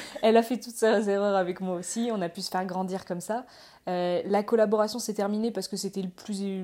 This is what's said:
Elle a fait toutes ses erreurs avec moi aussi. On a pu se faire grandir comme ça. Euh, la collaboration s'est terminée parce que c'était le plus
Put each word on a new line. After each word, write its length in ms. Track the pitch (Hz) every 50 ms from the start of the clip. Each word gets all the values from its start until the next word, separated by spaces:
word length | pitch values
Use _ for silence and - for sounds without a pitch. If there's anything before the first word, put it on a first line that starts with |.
| - - - -
Elle 160 | - 226 220
a 60 | 226 233
fait 140 | 233 247 220
toutes 160 | - 240 -
ses 340 | - 226 220 220 202 220 202
erreurs 260 | 196 196 202 202 196
avec 260 | 190 180 175 180 -
moi 140 | 190 185 180
aussi. 340 | 175 180 - - 226 233 240 220
On 80 | 202
a 80 | 175 170
pu 120 | - 202
se 80 | 185 -
faire 140 | - 185 190
grandir 400 | 190 180 185 190 180 185 185 -
comme 160 | - 180 175
ça. 240 | - - 214 247 262 - - - - - - - _ -
Euh, 320 | 180 180 175 175 175 170 -
la 180 | 190 202 208 208
collaboration 560 | 214 233 220 214 208 220 214 208 208 - 247
s'est 160 | - - 208
terminée 340 | 214 202 202 208 214 220 233
parce 160 | 226 190 185
que 100 | - 208
c'était 260 | 190 - 190 - 196 185
le 60 | 180
plus 320 | 180 - - - 208 190 202 196 190 190